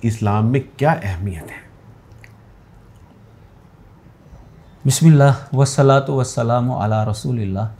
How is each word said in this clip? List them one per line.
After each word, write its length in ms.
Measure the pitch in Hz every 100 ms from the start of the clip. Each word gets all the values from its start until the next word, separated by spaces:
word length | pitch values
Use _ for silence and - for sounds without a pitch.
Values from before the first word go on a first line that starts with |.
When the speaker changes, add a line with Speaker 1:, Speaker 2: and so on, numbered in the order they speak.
Speaker 1:
इस्लाम 420 | 117 107 107 104 110
में 160 | 131 - -
क्या 140 | 143
अहमियत 500 | 165 104 87 98 85
है? 180 | 76 - - - - - - - - - - - - - - - - - - - - - - - - - - - - - - - - -
Speaker 2:
बिस्मिल्लाह 720 | 139 131 160 147 139 131 - 131
वस्सलातु 560 | 135 - 139 135 135
वस्सलामु 640 | 135 120 - 117 123 123
अला 280 | 127 104 110
रसूलिल्लाह, 680 | 107 107 139 120 98 95 110 -